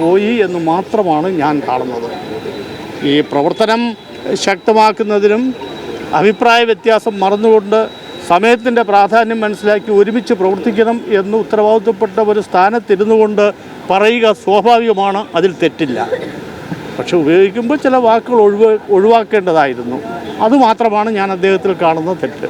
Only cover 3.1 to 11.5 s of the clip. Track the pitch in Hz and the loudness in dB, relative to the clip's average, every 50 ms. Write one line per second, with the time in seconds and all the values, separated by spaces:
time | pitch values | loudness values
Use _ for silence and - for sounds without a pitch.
3.1 | 139 147 147 - 151 143 143 175 175 - 220 208 220 233 240 240 220 - - - | 2 0 0 0 -2 -2 0 0 0 0 0 0 2 0 0 -4 -6 -8 -14 -20
4.1 | - - - - 214 190 - 196 196 180 - - 220 220 220 214 208 214 226 208 | -18 -14 -8 -6 -6 -4 -2 -2 -4 -2 0 0 2 4 4 2 2 0 -2 -2
5.1 | 208 202 202 208 208 220 254 262 247 - - - - - - - - - - - | 0 2 2 2 2 2 -2 -4 -6 -8 -10 -14 -14 -12 -12 -12 -12 -12 -10 -4
6.1 | - 156 160 208 220 - - 240 233 233 240 226 226 175 - 226 220 208 - 233 | -2 2 2 2 2 2 2 4 4 4 4 2 0 -2 2 2 2 2 0 -2
7.1 | 208 202 190 190 202 208 220 226 220 220 196 202 208 220 220 214 - - - - | -4 -2 -2 0 0 0 2 4 4 4 2 2 0 0 0 -2 -6 -14 -18 -18
8.1 | - - - - 175 180 202 233 240 233 233 254 240 233 226 190 202 202 202 196 | -16 -12 -2 0 0 2 4 4 2 2 2 0 0 0 0 2 4 4 4 4
9.1 | 202 226 233 220 226 226 214 208 208 190 196 208 208 208 208 220 214 196 202 196 | 4 2 2 2 -2 -4 -2 -4 -4 -2 0 0 0 0 0 0 2 2 4 4
10.1 | 214 240 208 - 240 185 190 190 196 190 - 240 208 202 226 226 233 233 - - | 2 -2 0 -2 -2 0 0 0 0 0 -2 -2 2 2 2 2 0 -4 -4 -2
11.1 | 214 196 190 202 208 226 208 - | 0 0 0 0 -2 -2 -2 -2